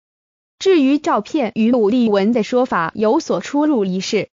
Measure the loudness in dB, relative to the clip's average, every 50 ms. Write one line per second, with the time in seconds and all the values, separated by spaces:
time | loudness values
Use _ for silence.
0 | _ _ _ _ _ _ _ _ _ _ _ -4 0 2 2 4 4 2 0 0
1 | 0 -2 -2 -2 -2 -4 -4 -4 -4 -4 -2 -2 0 2 2 2 2 2 2 2
2 | 2 2 2 2 2 2 0 0 -2 0 0 0 0 0 -2 -2 -4 -4 -4 -2
3 | 0 0 0 0 0 -2 -4 -4 -4 -4 -2 0 0 0 0 0 0 -2 -4 -4
4 | -4 -4 -4 -4 -4 -6 _